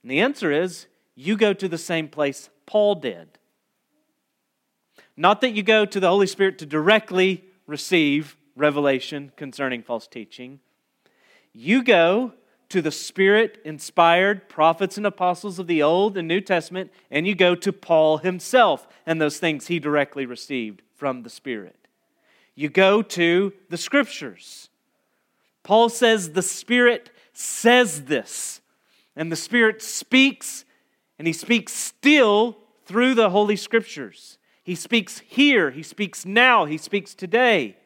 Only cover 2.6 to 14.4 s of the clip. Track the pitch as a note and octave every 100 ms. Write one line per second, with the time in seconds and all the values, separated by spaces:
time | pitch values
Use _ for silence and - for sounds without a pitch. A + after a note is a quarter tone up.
2.6 | - G#3+ G#3 F#3 C3 F2 E2 _ _ _
3.6 | _ _ _ _ _ _ _ _ _ _
4.6 | _ _ _ _ _ - F3 G#3 B3+ G#3+
5.6 | G3+ A3 G#3 G3+ F#3 G3 F#3+ - F#3+ -
6.6 | D3+ D#3 D#3+ G#3+ G#3+ F3+ F#3+ F3+ _ _
7.6 | - D3 - F3+ D3 C#3+ D3+ _ _ -
8.6 | D3+ C#3+ C#3+ C3 - D3 C#3+ _ C#3+ B2
9.6 | C3+ B2 A2 A#2 - A#2+ G#2 - B2+ C#3
10.6 | _ _ _ _ _ _ _ _ _ -
11.6 | C3 B3+ B3 F#3+ E3+ G3+ B3+ - _ _
12.6 | _ F#3+ D#3 - - - F#3+ G#3 A3 -
13.6 | D3+ D3+ - - E3+ F3 G3 G3+